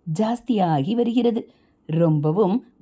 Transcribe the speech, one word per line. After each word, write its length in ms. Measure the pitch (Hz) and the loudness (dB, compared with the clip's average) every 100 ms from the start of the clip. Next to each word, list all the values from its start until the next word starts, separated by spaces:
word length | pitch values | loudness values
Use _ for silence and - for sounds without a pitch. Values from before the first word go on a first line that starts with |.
| 170 160 | -8 -4
ஜாஸ்தியாகி 760 | 220 240 - 214 175 151 139 | -2 -4 -2 0 2 0 0
வருகிறது. 580 | 233 240 240 233 220 - _ _ _ - | -2 0 0 0 -2 -6 _ _ _ -6
ரொம்பவும் 800 | 160 170 151 151 175 185 233 - - | 0 2 2 0 2 2 0 -6 -8